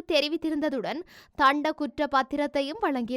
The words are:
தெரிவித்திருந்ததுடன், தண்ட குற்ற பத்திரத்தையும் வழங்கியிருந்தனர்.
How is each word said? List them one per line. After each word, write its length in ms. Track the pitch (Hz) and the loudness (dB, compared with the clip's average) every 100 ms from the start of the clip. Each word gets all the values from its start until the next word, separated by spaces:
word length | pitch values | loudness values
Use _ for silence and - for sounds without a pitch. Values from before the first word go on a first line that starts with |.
| 339 | 0
தெரிவித்திருந்ததுடன், 960 | 311 294 320 320 302 302 262 180 254 359 - - - | 2 2 -2 -2 -2 0 -2 -4 -6 -10 -18 -14 2
தண்ட 360 | 269 285 302 | 4 4 0
குற்ற 340 | 311 285 - 294 | -2 -4 -2 0
பத்திரத்தையும் 760 | 277 269 294 285 285 277 339 | 0 0 -2 -2 -2 -2 -2
வழங்கியிருந்தனர். 260 | 370 262 233 | -2 0 -2